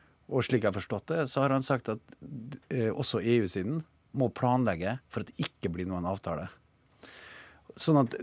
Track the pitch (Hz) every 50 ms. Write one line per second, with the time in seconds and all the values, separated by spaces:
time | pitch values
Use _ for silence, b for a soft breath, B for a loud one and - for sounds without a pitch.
0 | b b b b _ - 139 131 113 - 131 117 101 104 92 101 - - 113 98
1 | - - 165 165 147 123 - 143 139 139 135 135 127 - 143 123 - - 110 -
2 | - - - - - - 147 123 110 131 139 - - - - 127 113 110 98 -
3 | 123 - - 107 87 117 120 120 104 90 - 98 90 107 151 165 156 - _ _
4 | _ _ - 135 131 113 - - 127 123 123 127 127 113 90 82 87 98 120 131
5 | - - - 110 101 - - - 87 - - _ - 95 82 87 90 92 92 90
6 | 87 87 98 95 - 90 82 76 82 - - - _ _ _ _ _ B B B
7 | B B B B B B B B B B B B B - - - - - 156 147
8 | 135 113 - -